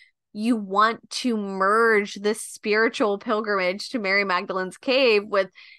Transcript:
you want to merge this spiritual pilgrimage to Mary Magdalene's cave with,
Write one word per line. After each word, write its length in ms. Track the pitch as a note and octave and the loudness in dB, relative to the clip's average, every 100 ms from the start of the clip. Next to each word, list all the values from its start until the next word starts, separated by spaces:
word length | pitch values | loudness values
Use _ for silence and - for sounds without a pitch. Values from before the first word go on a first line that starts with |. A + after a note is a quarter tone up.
| _ _ _ | _ _ _
you 240 | G#3 A3+ A3+ | -6 0 0
want 520 | G3 G3 G#3+ A3+ - | 0 2 2 2 -10
to 260 | - B3+ A3 | -6 -2 -2
merge 760 | G3 F#3+ F#3+ A3 A#3 G#3+ G3+ | -4 0 2 4 4 2 0
this 260 | G3+ G3+ A3 | -4 -4 -4
spiritual 800 | - - A3 G#3+ A3+ - A3 G3+ | -8 -8 -2 2 2 0 0 0
pilgrimage 720 | A3+ G#3+ A3 G3 F3+ G3+ - | -2 -2 0 0 0 -2 -6
to 80 | B3+ | -4
Mary 260 | F#3+ G3 | 0 0
Magdalene's 540 | G3 F3+ G3 F#3 F#3 - | 2 -2 -2 -4 -6 -6
cave 460 | - B3+ B3+ G#3 G#3 | -2 2 4 2 2
with, 240 | G3 F#3+ - - | -2 -2 -6 -20